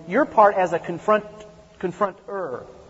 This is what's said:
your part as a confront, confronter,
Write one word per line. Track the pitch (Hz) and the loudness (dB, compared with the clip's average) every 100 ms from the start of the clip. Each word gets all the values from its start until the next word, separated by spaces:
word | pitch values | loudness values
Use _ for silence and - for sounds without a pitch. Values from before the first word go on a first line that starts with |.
| - | -4
your | 214 | 0
part | 294 - 208 | 2 6 6
as | 202 180 | 6 0
a | 165 | -2
confront, | - 170 - 214 208 - - - - - | -4 -6 0 0 0 -18 -20 -20 -20 -8
confronter, | 185 - 196 180 - 196 165 117 98 - | -8 -4 -4 -4 -12 -8 -8 -10 -12 -20